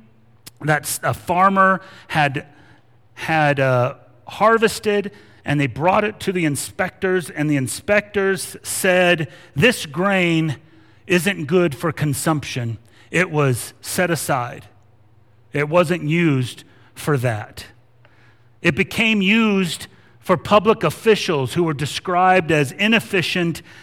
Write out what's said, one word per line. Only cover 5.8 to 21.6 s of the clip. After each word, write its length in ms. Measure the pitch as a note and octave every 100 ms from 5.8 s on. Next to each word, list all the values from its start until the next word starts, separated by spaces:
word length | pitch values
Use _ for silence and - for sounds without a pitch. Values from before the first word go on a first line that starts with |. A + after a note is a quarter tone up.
| E3+ G3+
it 160 | G#3 G#3
to 100 | -
the 140 | F3+
inspectors, 840 | D#3+ C3+ - - F#3 - F#3+ F#3 D#3+
and 200 | D#3 D3+
the 60 | C#3+
inspectors 1000 | B2+ - - G#3 G#3 G3+ G3 F#3+ - -
said, 680 | - - F#3+ F3+ F3+ F3 D#3+ - -
"This 320 | - A3+ - D#3
grain 720 | C#3+ G3 F#3+ F3 E3 D#3+ B2 - - - _ -
isn't 400 | F3 E3+ F3+ C#3
good 280 | F3+ F3
for 180 | C3 E3+
consumption." 840 | - D3+ C3+ E3 D#3 - C3 A#2 A2 - _ -
It 200 | E3 F3+
was 420 | D3+ C#3 A#2+ - -
set 300 | - - F3
aside. 560 | D#3+ - C#3 A#2+ - - _ _ _ _ _ _ _ _
It 160 | C#3+ D3+
wasn't 320 | F3 D#3+ E3
used 600 | D3+ E3+ E3+ C3+ B2 - - - -
for 220 | - - C#3
that. 480 | B2 G#2+ B2 - - - _ _ _ _ _ _ _ _
It 120 | E3+
became 480 | E3 F#3+ - A3+ G#3+
used 640 | F#3+ A3 A3 G3 F3+ - - - _ _
for 180 | - F3+
public 460 | - G#3 G3+ A3
officials 720 | D#3+ - A3+ G#3 - D3+ B2+
who 80 | E3+